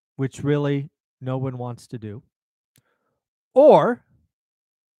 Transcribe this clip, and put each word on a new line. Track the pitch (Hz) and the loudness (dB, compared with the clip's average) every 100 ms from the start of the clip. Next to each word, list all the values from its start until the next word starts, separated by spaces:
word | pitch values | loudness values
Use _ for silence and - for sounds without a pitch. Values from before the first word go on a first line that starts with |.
| _ - | _ -8
which | 135 - | -8 -6
really | 143 147 143 139 143 _ _ - | -4 -2 -2 -4 -8 _ _ -16
no | 131 131 | -10 -6
one | 131 127 | -8 -8
wants | 123 117 - | -12 -14 -16
to | 120 | -16
do, | 107 101 _ _ _ _ _ _ _ _ _ _ _ _ _ | -14 -16 _ _ _ _ _ _ _ _ _ _ _ _ _
or | 254 294 180 175 240 _ _ _ _ _ _ _ _ _ | 4 6 6 4 -4 _ _ _ _ _ _ _ _ _